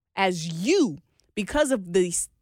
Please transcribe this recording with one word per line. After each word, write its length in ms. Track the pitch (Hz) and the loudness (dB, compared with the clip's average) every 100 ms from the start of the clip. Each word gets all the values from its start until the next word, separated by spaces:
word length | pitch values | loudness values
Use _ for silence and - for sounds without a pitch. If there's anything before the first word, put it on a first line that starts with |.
| _ - | _ -2
as 300 | 196 180 165 165 202 | 0 0 -6 -4 0
you, 320 | 392 262 147 - _ _ | 2 2 -2 -14 _ _
because 360 | - 196 294 294 | -8 -2 0 2
of 240 | 254 180 | 0 0
the 140 | 180 180 | 0 2
s-, 200 | 170 - _ | -2 -6 _